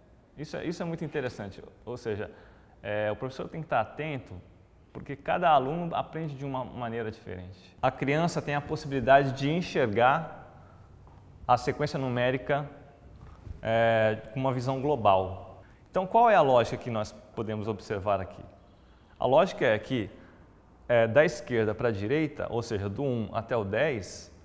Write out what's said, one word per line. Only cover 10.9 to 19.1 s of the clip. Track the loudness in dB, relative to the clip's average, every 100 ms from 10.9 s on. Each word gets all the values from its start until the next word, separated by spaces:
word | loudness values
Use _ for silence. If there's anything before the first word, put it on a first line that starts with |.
| -20 -20 -20 -20 -6 2
a | 2
sequência | 2 -2 -2 -2
numérica, | -2 0 0 0 -2 -2 -4 -12 -20 -20 -20 -20 -20 -18 -16 -8
é, | 0 4 6 6 4 2 -4
com | -4
uma | -2
visão | 0 -2 -2
global. | 0 2 4 4 2 -6 -14 -18 -20 -20 -6
Então, | -4 2
qual | 6 8
é | 8
a |
lógica | 8 6 4 -2
que | -4
nós | -4 -4 -10 -14 -8
podemos | -6 -4 -4
observar | -6 -6 -4 0 0
aqui? | -2 -12 -18 -20 -20 -20 -20 -20 _